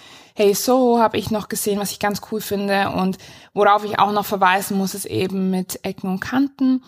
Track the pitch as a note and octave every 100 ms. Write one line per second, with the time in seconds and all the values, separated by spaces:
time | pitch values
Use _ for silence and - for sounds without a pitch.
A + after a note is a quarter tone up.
0 | - - - - G3+ G3 - B3+ B3 A#3
1 | A3 - G3 G#3+ - G3+ G#3+ G3+ G3 -
2 | G#3 G3 - A3 - G3 G3+ G3 G3 F3+
3 | F#3 F#3+ - - - G3 G3+ G#3 G#3 -
4 | G3+ G#3 G3+ G3 F#3 F#3+ F#3+ G3 F#3+ G3+
5 | - - F#3 F#3+ F#3+ F#3 F#3 - G3 G3
6 | F#3+ F#3+ - C4 C#4 - C4 B3+